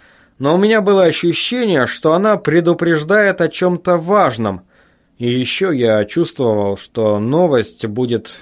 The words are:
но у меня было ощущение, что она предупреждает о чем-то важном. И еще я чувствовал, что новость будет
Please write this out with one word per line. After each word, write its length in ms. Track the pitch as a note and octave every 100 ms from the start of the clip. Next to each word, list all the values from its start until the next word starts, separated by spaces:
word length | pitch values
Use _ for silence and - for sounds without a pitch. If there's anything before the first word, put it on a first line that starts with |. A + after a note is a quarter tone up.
| _ _ _ -
но 160 | C3+ F3+
у 20 |
меня 240 | G#3 A3
было 220 | G3 F#3+
ощущение, 840 | F3 - E3+ D#3 - B3 A3+ D#3 A#2
что 260 | - D#3
она 240 | D#3+ G#3+ G#3
предупреждает 1040 | D3+ E3 E3 E3+ E3+ D#3+ D#3 G#3 G3+ F#3
о 60 | E3
чем-то 500 | - F3+ F3 F3+ F3
важном. 680 | E3 G#3 D#3+ A2+ G#2+ F#2 _ _ _ _ _ -
И 100 | A#2+
еще 440 | B2 B2+ - F#3+
я 320 | C#3 A#2 G#2+ G#2
чувствовал, 680 | E3 D#3+ - A#2+ G#2 G2+ G2
что 440 | - - G#2+ G#2
новость 680 | A2+ D#3 F3+ B2+ G2+ - A2
будет 540 | G#2+ B2 A#2 - -